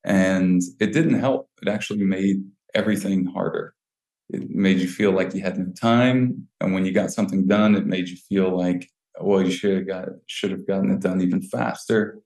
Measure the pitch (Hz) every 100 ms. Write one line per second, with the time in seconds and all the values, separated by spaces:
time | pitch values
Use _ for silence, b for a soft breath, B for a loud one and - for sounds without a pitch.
0 | - 98 95 95 92 90 87 - 107 151
1 | 160 120 131 127 - _ 101 104 - 107
2 | 98 95 98 95 - _ _ 107 107 101
3 | 98 98 90 95 92 50 - _ _ _
4 | _ _ _ - - - 95 92 90 -
5 | 104 95 90 98 95 92 92 - 117 117
6 | 127 127 123 - - _ 98 92 95 101
7 | 95 - 98 98 92 104 107 101 - 92
8 | 90 87 _ 98 92 90 90 90 - _
9 | _ - 90 95 92 90 101 95 92 92
10 | 92 - - - 101 92 - 98 98 95
11 | 95 92 90 98 - 123 117 - - 113
12 | 104 -